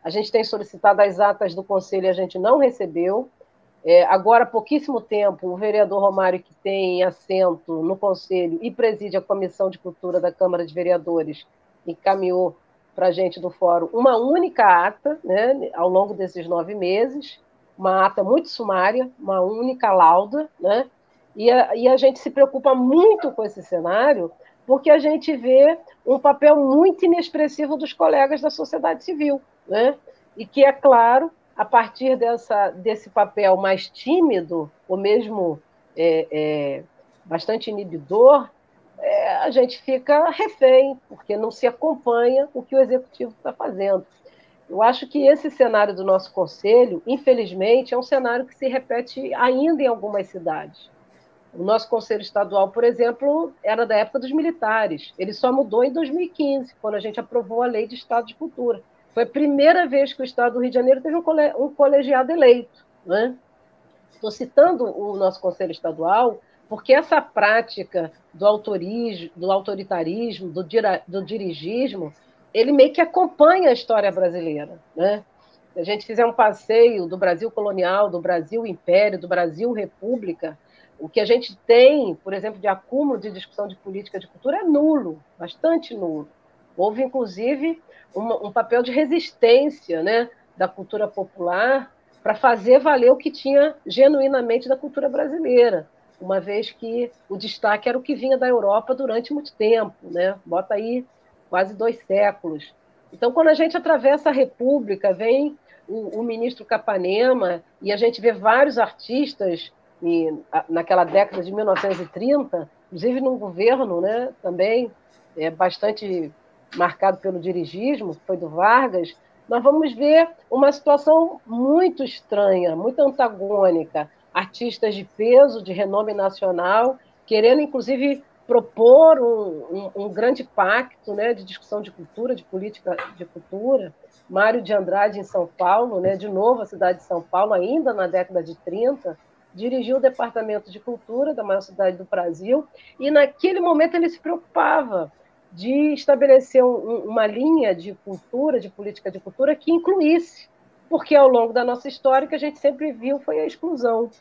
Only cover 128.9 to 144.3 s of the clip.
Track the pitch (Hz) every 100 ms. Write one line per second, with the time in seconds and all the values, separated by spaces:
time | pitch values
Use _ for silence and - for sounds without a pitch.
128.9 | 269 320 294 240 220 196 156 131 185 190
129.9 | 196 202 180 240 254 254 - 190 226 254
130.9 | _ - 202 226 214 185 - - 208 208
131.9 | - 160 - 240 247 - 190 208 208 -
132.9 | - - - 170 170 - 196 240 262 180
133.9 | - _ _ - 185 214 240 202 208 175
134.9 | 196 208 202 185 190 170 - 180 208 247
135.9 | 196 185 190 208 190 220 247 196 185 180
136.9 | 180 - 175 165 180 214 196 190 311 262
137.9 | 208 180 180 180 180 156 165 - 190 240
138.9 | 269 - - _ _ _ 180 233 254 226
139.9 | 262 262 262 233 226 220 208 208 208 -
140.9 | 240 - 233 294 254 208 196 190 - 190
141.9 | 180 185 190 175 160 196 277 302 _ -
142.9 | - 269 294 285 - 349 370 349 302 339
143.9 | 339 339 - 311